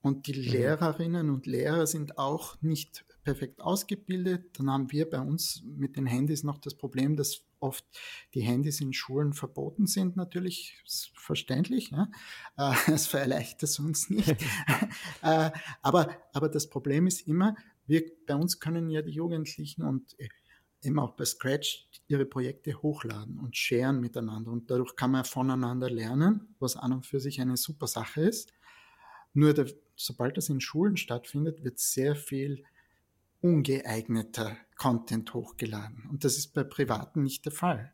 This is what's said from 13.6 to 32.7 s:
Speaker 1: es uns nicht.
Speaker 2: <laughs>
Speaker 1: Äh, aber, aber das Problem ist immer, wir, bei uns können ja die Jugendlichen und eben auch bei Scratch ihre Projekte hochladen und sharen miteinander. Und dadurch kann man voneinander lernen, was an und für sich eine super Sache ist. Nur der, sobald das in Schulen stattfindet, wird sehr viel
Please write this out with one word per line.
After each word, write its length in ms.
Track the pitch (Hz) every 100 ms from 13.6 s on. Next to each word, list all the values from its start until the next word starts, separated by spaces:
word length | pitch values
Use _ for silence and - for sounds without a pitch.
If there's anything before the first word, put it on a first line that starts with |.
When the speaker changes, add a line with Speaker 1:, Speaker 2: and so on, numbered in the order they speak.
Speaker 1:
es 140 | 147 -
uns 300 | 151 151 -
nicht. 260 | 208 202 127
Speaker 2:
<laughs> 840 | 151 - 147 135 214 - - -
Speaker 1:
Äh, 280 | 160 160 160 - - -
aber, 340 | 139 175 - - -
aber 160 | 139 156
das 220 | 151 -
Problem 360 | 135 143 143 180
ist 220 | 180 -
immer, 260 | 165 202 214 - _ -
wir, 160 | 160 160 - -
bei 80 |
uns 240 | 143 175 -
können 300 | 156 165 165
ja 140 | 156
die 80 | 156
Jugendlichen 720 | 147 170 165 156 - 147 -
und 340 | 156 135 - - 117 - _ _ _ _
eben 160 | 139 147
auch 120 | 120
bei 160 | - 120
Scratch 640 | - 131 147 - - _ - _
ihre 160 | 143
Projekte 560 | 135 131 127 143 - -
hochladen 580 | 151 147 117 107 110 139
und 160 | 131
sharen 460 | - - 120 131 139
miteinander. 500 | 120 123 110 110 113
Und 200 | 120 117
dadurch 260 | 127 123 -
kann 140 | 123
man 160 | 131 127
voneinander 640 | 131 131 131 123 123 127
lernen, 640 | 117 110 135 175 214 - -
was 180 | 127 -
an 180 | 127
und 100 | 131
für 160 | - 139
sich 180 | 139 135
eine 160 | 127 127
super 280 | - 151 -
Sache 360 | - 113 151
ist. 320 | 180 220 - _ - - - _ - - -
Nur 180 | 143 151
der, 140 | 147 131 - _
sobald 420 | - - 127 123 160
das 100 | -
in 120 | 135
Schulen 360 | - 151 202 180
stattfindet, 680 | - 120 - 143 160 156
wird 160 | 131 -
sehr 380 | - - 139 147
viel 480 | - 135 139 135 -